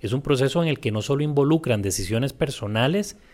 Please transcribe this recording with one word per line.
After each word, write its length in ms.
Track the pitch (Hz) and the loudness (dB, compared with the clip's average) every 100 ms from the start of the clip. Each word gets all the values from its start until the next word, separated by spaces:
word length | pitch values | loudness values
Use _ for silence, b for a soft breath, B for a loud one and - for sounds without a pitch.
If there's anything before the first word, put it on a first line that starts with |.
Es 120 | 107 | -4
un 80 | 131 | -4
proceso 420 | - 135 135 170 | 0 2 2 2
en 60 | 160 | 0
el 120 | 135 | 0
que 100 | 117 | -2
no 100 | 107 | -2
solo 220 | 104 139 | -2 0
involucran 560 | 151 143 143 160 147 107 | 0 2 4 2 2 0
decisiones 540 | 98 90 92 110 135 | 0 -2 -2 -2 -2
personales, 800 | - 156 - 104 110 131 196 202 - b | -2 -4 -4 -4 0 2 2 -2 -10 b